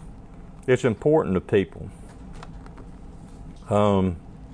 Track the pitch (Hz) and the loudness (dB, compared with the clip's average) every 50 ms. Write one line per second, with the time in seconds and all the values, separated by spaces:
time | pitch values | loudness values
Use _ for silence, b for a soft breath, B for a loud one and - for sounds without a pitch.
0 | - - - - - - - - - - - - - - 127 - - 123 104 - | -16 -16 -16 -16 -18 -18 -18 -18 -16 -16 -16 -8 2 2 4 4 4 2 2 4
1 | - 147 156 156 - - 95 87 - - 117 101 95 - - - 92 95 - - | 4 6 6 6 6 4 2 2 2 4 4 4 4 4 -2 -12 -12 -12 -12 -14
2 | - - - - - - - - - - - - - - - - - - - - | -16 -16 -16 -16 -16 -16 -14 -14 -14 -14 -14 -14 -14 -16 -16 -16 -14 -16 -14 -16
3 | - - - - - - - - - - - - - - 104 104 104 104 101 95 | -16 -16 -16 -16 -16 -16 -16 -14 -14 -14 -14 -14 -4 2 4 6 6 6 6 6
4 | 95 92 87 80 - - - - - - | 4 4 0 -2 -8 -14 -16 -16 -16 -16